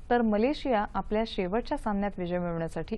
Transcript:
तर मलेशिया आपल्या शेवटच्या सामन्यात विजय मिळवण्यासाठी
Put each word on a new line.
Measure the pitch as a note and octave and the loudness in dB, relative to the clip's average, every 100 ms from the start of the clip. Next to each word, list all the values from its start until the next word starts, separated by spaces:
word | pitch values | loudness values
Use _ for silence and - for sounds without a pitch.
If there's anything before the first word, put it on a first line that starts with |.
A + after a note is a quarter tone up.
| - | 0
तर | A#3+ | 2
मलेशिया | A3+ G#3 A#3+ D4 C#4 A3 G#3+ | 4 4 4 2 0 0 0
आपल्या | G3 - G#3+ A3 | -2 0 0 0
शेवटच्या | - F3+ G#3+ B3 D4 | -2 -2 -2 -2 -4
सामन्यात | A3 G3 G3+ G3 | -2 0 -2 -2
विजय | F3 F3+ | -2 -2
मिळवण्यासाठी | F3 E3 E3 E3 D#3+ | -2 -2 -4 -4 -4